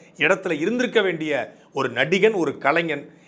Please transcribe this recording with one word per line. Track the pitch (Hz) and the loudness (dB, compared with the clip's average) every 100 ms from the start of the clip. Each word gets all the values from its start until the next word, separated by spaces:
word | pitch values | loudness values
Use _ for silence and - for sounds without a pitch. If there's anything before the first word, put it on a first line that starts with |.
| - - | -14 0
இடத்துல | 151 185 185 | 2 2 0
இருந்திருக்க | 151 175 247 240 214 | -2 -2 -2 0 0
வேண்டிய | 190 165 156 139 107 - _ | 0 -2 -2 -2 -4 -10 _
ஒரு | 139 131 | -4 -2
நடிகன், | 117 147 185 208 | 0 0 4 2
ஒரு | 208 147 113 | 2 -4 -2
கலைஞன் | 135 160 170 143 - - | 0 2 0 -4 -10 -20